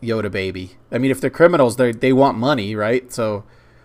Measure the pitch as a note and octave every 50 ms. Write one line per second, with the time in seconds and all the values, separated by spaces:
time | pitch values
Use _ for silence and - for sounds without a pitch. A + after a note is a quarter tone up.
0 | - A#2 A2 A2 G#2 G2+ F#2+ G2+ F#2+ F#2+ F#2 F#2 F#2 F#2 - - - - - A#2
1 | B2+ C3+ C3 C3 - C3 - - D#3+ E3+ F3 D#3 C3+ A#2+ A2 B2+ B2+ A#2+ A#2 A2
2 | - C3 C3+ B2+ C3+ C#3 - G#2+ A#2 C3+ D3+ B2+ G2 G2 A2 G#2+ G#2 A2 B2 B2+
3 | - A#2+ - - A2+ A2 G#2 G2+ A2 - - - _ _ _ _ _